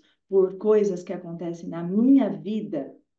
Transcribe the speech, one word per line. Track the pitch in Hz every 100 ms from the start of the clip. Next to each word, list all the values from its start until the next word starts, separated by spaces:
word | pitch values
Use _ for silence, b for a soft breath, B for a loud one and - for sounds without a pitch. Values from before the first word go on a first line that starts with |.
| b b -
por | 190 185 -
coisas | 214 214 202 180
que | -
acontecem | 175 175 170 170 170 175
na | 170
minha | 175 196 247 269 208
vida, | - 165 214 156 151 135 - _